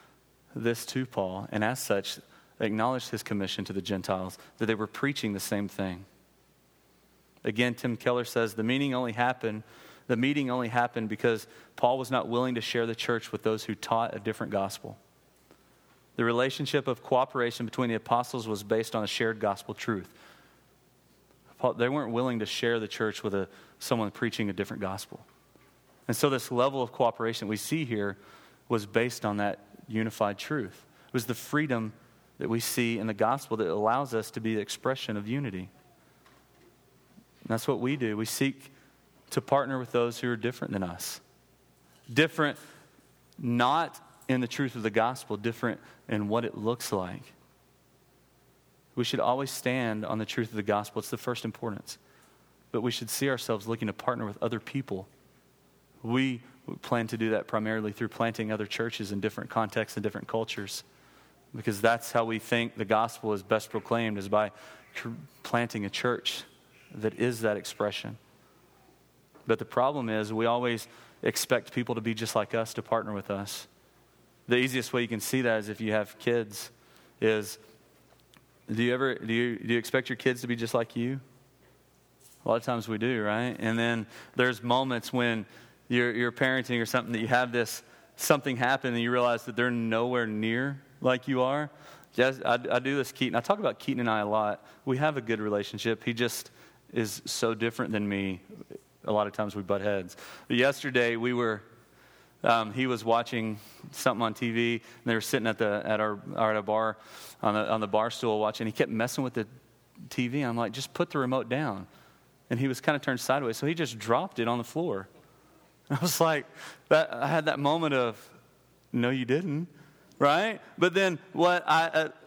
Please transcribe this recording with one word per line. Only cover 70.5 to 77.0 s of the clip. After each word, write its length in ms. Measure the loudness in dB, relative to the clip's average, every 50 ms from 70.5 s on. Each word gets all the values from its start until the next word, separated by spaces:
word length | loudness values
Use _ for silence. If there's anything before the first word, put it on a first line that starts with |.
| 4 2 2 0 0 -2 -4 -10 -18 -20 -20 -20 -14 -2
expect 500 | -2 0 0 0 0 2 2 0 0 -2
people 240 | -4 -4 -2 -2 -2
to 40 | -2
be 140 | -2 -4 -2
just 200 | -2 -4 0 0
like 200 | 0 0 0 -2
us 200 | -2 -2 -2 -6
to 80 | -10
partner 300 | -4 -2 -2 -2 0 -2
with 180 | -6 -6 -4 -4
us. 360 | -6 -6 -4 -8 -10 -12 -12 -16 _ _ _ _ _ _ _ _ _ _ _ _ _ _ 0
The 100 | 2 4
easiest 360 | 4 4 2 0 -2 -4 0
way 100 | 0 0
you 60 | 0 0
can 120 | -2 -4
see 220 | -2 -2 0 2
that 160 | 2 2 2 2
is 100 | 0 -4
if 120 | -6 -4
you 120 | -2 0
have 260 | 2 0 0 -2 -8 -4
kids, 520 | 0 2 2 2 0 -2 -8 -12 -12 -12 -16 -20 -20 -20 -20 -20